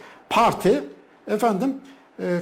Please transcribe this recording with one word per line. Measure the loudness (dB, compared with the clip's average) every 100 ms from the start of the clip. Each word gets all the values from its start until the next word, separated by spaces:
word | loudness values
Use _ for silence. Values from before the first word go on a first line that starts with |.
| -14 -20 -2
parti, | 2 2 2 2 2 -2 -16 -20 _ -6
efendim, | -2 0 0 -2 -6 -12 -20 _ -8
e, | -4 -4